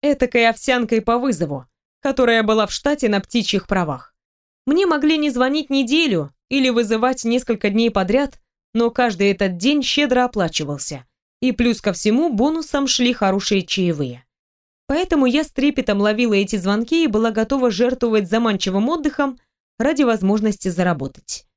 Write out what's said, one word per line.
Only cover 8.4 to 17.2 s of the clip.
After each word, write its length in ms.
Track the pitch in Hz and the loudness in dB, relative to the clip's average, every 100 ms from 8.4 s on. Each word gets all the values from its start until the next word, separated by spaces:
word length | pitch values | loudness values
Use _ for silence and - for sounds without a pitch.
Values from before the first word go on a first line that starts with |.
| _ _ _ | _ _ _
но 160 | 220 233 | -2 0
каждый 420 | 233 247 180 202 | 0 -2 2 0
этот 260 | 196 196 175 | 0 -2 0
день 260 | 220 294 | 0 0
щедро 400 | 254 - 294 254 | 0 0 2 2
оплачивался. 840 | 247 214 170 - 143 143 - 139 - _ _ _ | 0 0 -2 -4 -6 -8 -8 -12 -16 _ _ _
И 100 | 254 | -4
плюс 300 | - 240 226 | 0 0 0
ко 100 | - | -2
всему 400 | 180 220 233 330 | 0 2 2 2
бонусом 560 | 214 269 320 302 285 269 | 2 0 0 -2 -2 0
шли 240 | - 247 | 0 0
хорошие 520 | 247 196 196 - 196 | 2 0 0 0 -2
чаевые. 600 | 185 - 180 151 135 123 _ _ _ _ _ _ _ | -2 -2 -2 -2 -4 -8 _ _ _ _ _ _ _
Поэтому 340 | 285 359 311 254 | -2 0 2 2
я 200 | 277 302 | 2 -2
с 40 | |
трепетом 520 | - 277 294 - 202 | 0 0 0 -2 0
ловила 320 | 208 214 240 | 0 2 2
эти 240 | 202 196 208 | 2 0 -2
звонки 480 | 180 208 226 330 320 | -2 -2 0 0 2
и 20 | |
была 240 | 214 | 2